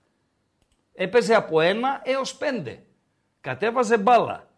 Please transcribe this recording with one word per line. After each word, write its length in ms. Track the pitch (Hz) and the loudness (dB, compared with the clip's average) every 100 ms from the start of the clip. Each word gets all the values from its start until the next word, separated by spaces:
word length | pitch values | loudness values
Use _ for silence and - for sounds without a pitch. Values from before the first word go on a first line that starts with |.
| _ _ _ _ _ _ _ _ _ | _ _ _ _ _ _ _ _ _
Έπαιζε 420 | - 185 240 202 220 | -8 0 0 4 2
από 240 | - 156 | 2 2
ένα 400 | 170 214 262 277 | 2 0 -4 -6
έως 320 | 240 269 254 - | -4 -4 -6 -6
πέντε. 480 | 302 240 123 - _ _ _ _ _ _ | -6 -6 -10 -16 _ _ _ _ _ _
Κατέβαζε 560 | 139 127 220 247 220 226 | -10 -4 -2 0 0 2
μπάλα. 500 | 202 240 135 92 - | 4 4 2 -6 -14